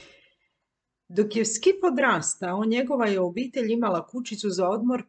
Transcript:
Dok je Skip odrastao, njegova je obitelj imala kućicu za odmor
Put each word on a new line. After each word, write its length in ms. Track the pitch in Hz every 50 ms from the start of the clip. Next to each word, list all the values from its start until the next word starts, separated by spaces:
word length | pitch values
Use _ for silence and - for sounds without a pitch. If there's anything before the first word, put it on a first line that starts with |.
| - - - - _ _ _ _ _ _ _ _ _ _ _ _ _ _ _ _ _ -
Dok 280 | 175 202 208 208 -
je 80 | 226 214
Skip 400 | 220 - - - 370 392 392 370
odrastao, 800 | 349 254 262 269 247 202 160 156 - - - 196 175 180 202 220
njegova 420 | 220 226 247 269 247 294 247 226
je 140 | 208 196 190
obitelj 520 | 185 175 175 220 262 247 - 269 233 214 233
imala 340 | 233 233 208 180 165 160
kućicu 440 | - - 254 247 - 220 202 - 202
za 180 | 175 185 185 180
odmor 340 | 208 220 233 247 254 240 -